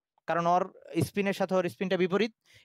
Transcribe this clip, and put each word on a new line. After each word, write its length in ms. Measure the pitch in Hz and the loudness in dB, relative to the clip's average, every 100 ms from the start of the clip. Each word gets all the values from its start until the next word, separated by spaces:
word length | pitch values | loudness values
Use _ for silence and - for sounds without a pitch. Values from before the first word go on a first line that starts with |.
| _ _ - | _ _ -4
কারণ 200 | 165 170 | 0 2
ওর 160 | 180 185 - - 165 | 2 2 -6 -6 -2
স্পিনের 280 | - 196 196 | -2 -2 -2
সাথে 220 | 190 190 | -2 0
ওর 140 | 185 175 | 0 -2
স্পিনটা 280 | - 175 185 | -4 -4 0
বিপরীত 360 | 180 196 226 - _ _ | 0 0 -2 -4 _ _